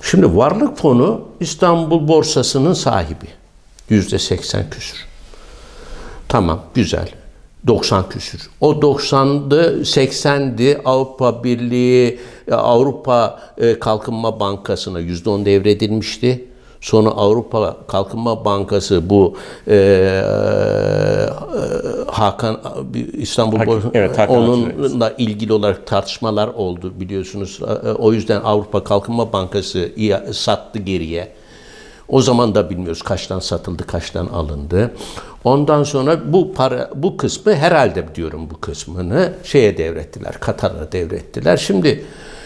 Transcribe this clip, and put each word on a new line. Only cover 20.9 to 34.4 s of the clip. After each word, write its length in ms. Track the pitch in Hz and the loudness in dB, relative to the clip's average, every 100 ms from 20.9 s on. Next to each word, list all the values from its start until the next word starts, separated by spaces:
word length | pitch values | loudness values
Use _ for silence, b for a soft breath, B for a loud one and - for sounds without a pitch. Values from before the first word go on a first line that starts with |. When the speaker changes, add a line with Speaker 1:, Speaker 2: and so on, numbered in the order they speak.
| 50 50 50 52 - - 277 - - - - - | 2 2 0 0 -4 -8 -6 -4 -4 -4 -6 -6
Speaker 1:
Hakan, 500 | - 107 - 117 107 - - - 120 120 | 0 0 0 -4 -6 -8 -10 -8 -8 -8
İstanbul 440 | - 135 - 113 110 | -8 -6 -2 0 2
Speaker 2:
Hak-, 80 | 110 | 2
Speaker 1:
Borsa-, 240 | 113 107 | 0 0
Speaker 2:
evet, 240 | 117 98 - | 2 2 2
Hakan 180 | 104 127 | 4 4
Speaker 1:
onunla 300 | 117 123 117 | 4 2 0
Speaker 2:
hatırlıyor. 440 | - 143 131 110 - | -2 -2 0 -2 -2
Speaker 1:
ilgili 340 | 117 104 110 | -4 -2 0
olarak 340 | 107 104 98 - | 2 2 -2 -2
tartışmalar 600 | 101 101 - 113 104 107 | -4 -4 -6 -4 -2 -2
oldu 440 | - 95 90 90 92 | -2 -6 -6 -10 -10
biliyorsunuz. 600 | 92 98 92 101 95 - - 107 | -8 -6 -6 -8 -10 -10 -6 -4
E, 40 | 113 | -2
e, 40 | |
o 200 | 110 110 | 2 4
yüzden 280 | 110 110 104 | 4 2 -2
Avrupa 440 | 113 104 101 104 | 2 0 0 -4
Kalkınma 480 | - 101 101 117 117 | 0 0 0 -2 -2
Bankası 460 | 104 92 104 90 90 85 - | -2 -2 -4 -4 -4 -4 -2
ia-, 360 | 107 98 - | 0 0 -2
sattı 460 | 110 - 104 - 113 | -6 -2 -2 -2 -10
geriye. 540 | 95 92 80 82 90 B B B B B B B B | -4 -4 -4 -6 -8 B B B B B B B B
O 140 | 131 | 2
zaman 320 | 123 120 120 | 4 4 4
da 160 | 101 82 | 2 0
bilmiyoruz 320 | 87 90 82 | -4 -6 -8
kaçtan 360 | - 95 - 95 | -4 -6 -4 -6
satıldı, 480 | - 87 - 87 - | -4 -6 -6 -8 -6
kaçtan 400 | 98 - - 90 | -6 -6 -6 -6
alındı. 680 | 87 | -6